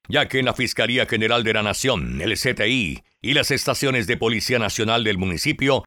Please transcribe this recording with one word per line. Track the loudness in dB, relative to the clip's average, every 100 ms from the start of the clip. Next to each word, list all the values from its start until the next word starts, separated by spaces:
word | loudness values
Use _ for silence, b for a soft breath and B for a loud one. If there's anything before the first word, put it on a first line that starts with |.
| -4
ya | -2 0
que | 0
en | 0
la |
Fiscalía | 0 -2 0 0 2
General | 0 2 2 2
de | 2
la | 0
Nación, | 0 0 0 0 -2 -4
el | -2 0
C | 0
T | 0 0
I, | 0 -2 -6 -12 _
y | -2
las | 0 0
estaciones | 0 0 0 0 0 0
de | 0
Policía | 0 0 0 0
Nacional | 0 -2 0 2
del | 2 0
municipio | 0 -2 -2 0 2 2